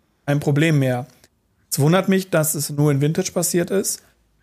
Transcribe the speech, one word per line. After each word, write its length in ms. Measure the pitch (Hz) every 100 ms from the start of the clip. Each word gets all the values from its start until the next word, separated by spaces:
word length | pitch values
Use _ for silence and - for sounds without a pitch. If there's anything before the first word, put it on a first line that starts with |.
| _ _ -
ein 120 | 143
Problem 380 | 151 143 160 151
mehr. 300 | 131 123 127 _ _ _ _ _ _
Es 80 | -
wundert 280 | 143 185 185
mich, 200 | 190 190
dass 240 | 165 156
es 160 | 165 143
nur 220 | 147 151
in 100 | 139
Vintage 300 | 147 165 185
passiert 400 | - 165 175 175
ist. 300 | 190 226 - - _ _ _